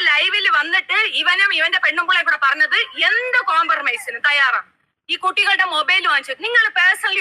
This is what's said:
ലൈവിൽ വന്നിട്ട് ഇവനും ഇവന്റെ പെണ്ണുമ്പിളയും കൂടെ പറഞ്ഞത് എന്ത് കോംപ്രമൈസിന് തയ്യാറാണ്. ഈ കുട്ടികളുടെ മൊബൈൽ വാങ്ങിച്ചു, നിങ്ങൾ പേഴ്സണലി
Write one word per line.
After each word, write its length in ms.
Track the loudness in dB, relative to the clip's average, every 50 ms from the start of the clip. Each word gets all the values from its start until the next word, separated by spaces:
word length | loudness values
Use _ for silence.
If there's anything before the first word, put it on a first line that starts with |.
| 2 2
ലൈവിൽ 360 | 2 2 2 0 0 0 0 2 2 2
വന്നിട്ട് 400 | 2 0 0 -2 -2 0 -2 0 0 0 -2 -2
ഇവനും 300 | 0 0 2 2 2 2 2 0
ഇവന്റെ 200 | 0 0 0 0 -2
പെണ്ണുമ്പിളയും 420 | 0 0 0 0 0 0 0 2 0
കൂടെ 100 | 0 0 0
പറഞ്ഞത് 320 | 0 2 2 0 0 0 -2 -2 -4 -4 -2 0 0
എന്ത് 300 | 0 0 -2 0 0 0 0 2
കോംപ്രമൈസിന് 720 | 0 0 2 2 0 0 0 -4 -4 -4 -8 -10 -10 -4 -2 0
തയ്യാറാണ്. 400 | 2 2 2 2 0 -2 -6 -8 _ _ _ _ _ _ _ -8 -8
ഈ 20 | -4 -4
കുട്ടികളുടെ 420 | -2 -2 0 0 0 2 0 0 -2 -2
മൊബൈൽ 300 | -2 0 0 0 0 0 0
വാങ്ങിച്ചു, 240 | 0 0 -2 -4 -8 -8 -6
നിങ്ങൾ 200 | 0 2 2 2 2 0 2
പേഴ്സണലി 420 | 2 2 2 0 -2 -2 -2 -2